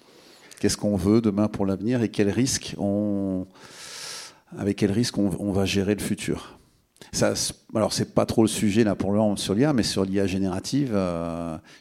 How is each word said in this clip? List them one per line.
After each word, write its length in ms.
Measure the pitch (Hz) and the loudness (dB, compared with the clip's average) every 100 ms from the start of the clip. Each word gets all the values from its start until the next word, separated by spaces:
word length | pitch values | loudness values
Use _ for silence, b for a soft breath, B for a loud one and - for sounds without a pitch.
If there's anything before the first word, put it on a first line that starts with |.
| B B B B B B | B B B B B B
qu'est-ce 160 | 101 - | 0 0
qu'on 220 | 104 101 | 0 2
veut 240 | 95 113 | 4 4
demain 260 | 113 98 107 | 4 2 0
pour 180 | - 98 | 0 -2
l'avenir 360 | 95 107 123 | -2 0 0
et 60 | 107 | 0
quel 200 | - 101 | 2 0
risque 460 | 95 135 - - - | 2 0 -2 -6 -4
on, 680 | 101 101 104 101 98 92 92 B B B B B B B B B B 175 | -2 0 0 -2 -2 -4 -6 B B B B B B B B B B -4
avec 200 | 101 101 | -2 2
quel 140 | 104 | 2
risque 260 | 98 120 - | 2 0 0
on, 120 | 101 82 | 0 0
on 140 | 101 | -2
va 100 | 95 95 | 0 2
gérer 300 | 95 95 101 | 2 0 0
le 60 | |
futur. 540 | - 95 - - - - _ _ _ _ B | -2 -4 -4 -6 -6 -20 _ _ _ _ B
Ça, 220 | - 107 107 | -2 0 0
c'est, 180 | - - - 113 | -4 -8 -6 0
alors, 180 | 104 | 0
c'est 200 | - 110 | 0 -2
pas 120 | - 107 | 0 2
trop 160 | - | 4
le 60 | 110 | 4
sujet, 360 | - 110 101 | 4 2 4
là, 120 | 107 90 | 4 2
pour 160 | 92 | 0
le 80 | 104 | 2
moment 160 | 107 98 | 2 0
sur 180 | - | 0
l'I 100 | 98 | 2
A, 80 | 151 | 2
mais 120 | 127 | 2
sur 200 | 95 101 | 0 0
l'I 160 | 98 98 | 0 2
A 80 | 98 | 0
générative, 640 | 95 95 92 - 139 135 | 0 -2 -2 -2 -2 0
euh, 600 | 101 92 85 85 82 82 80 - B | 0 0 -2 -4 -6 -8 -10 -14 B